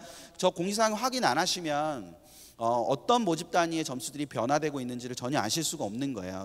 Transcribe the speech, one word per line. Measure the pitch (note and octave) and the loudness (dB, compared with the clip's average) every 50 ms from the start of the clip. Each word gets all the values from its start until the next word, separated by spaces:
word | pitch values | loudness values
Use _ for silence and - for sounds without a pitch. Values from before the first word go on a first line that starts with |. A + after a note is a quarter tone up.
| - - - - - - - | 2 -10 -18 -18 -20 -18 -8
저 | - - F3+ | 0 0 0
공지사항 | - F3+ E3+ G3 G#3 A3 A3 A3 G#3+ | 2 2 -4 -2 2 2 2 2 2
확인 | G#3 A#3+ C4 B3 B3+ G#3+ | 0 -2 -2 -2 2 4
안 | C#3 B2 D3+ | 4 4 4
하시면, | F3+ F3+ - F#3 E3+ D#3 D3 D3 D3+ D#3 D3 B2 F#2+ E2+ E2 - - - - - - - - | 2 0 0 -2 -2 -2 0 0 0 -2 -2 -4 -8 -12 -16 -20 -20 -20 -20 -20 -20 -20 -8
어, | - A#2 A2+ A#2+ A#2+ A2+ - | -2 0 2 2 2 2 2
어떤 | C#3 C#3 - - A#3+ A#3+ A3+ | 0 0 4 4 4 4 6
모집 | F3 E3 D#3 E3+ - | 2 2 0 -2 0
단위의 | - F3+ E3+ E3 E3 D#3+ D3+ | 2 2 2 2 2 -2 -2
점수들이 | D3 C3 B2+ - - - C#3 D3 | -2 -4 -6 -8 -8 -6 -6 -6
변화되고 | C3+ - B2 A2 B2+ D3 D#3 D3+ D3+ C#3+ C3+ | -4 -2 -2 2 4 2 2 2 0 -2 -2
있는지를 | B2 B2 B2 B2 A#2+ B2 B2 | -4 -4 -6 -6 -6 -8 -8
전혀 | - A#2+ B2 D3+ C3+ | -6 -4 -2 0 0
아실 | G2 G#2+ - E3 D3+ | 0 2 0 0 0
수가 | - - D3 B2+ | -2 -2 -2 -4
없는 | G2+ G#2+ A#2+ C#3 C#3 B2+ | -4 -2 -2 -4 -4 -4
거예요. | G2+ F#2 F#2 F#2+ F#2+ | -4 -6 -6 -6 -6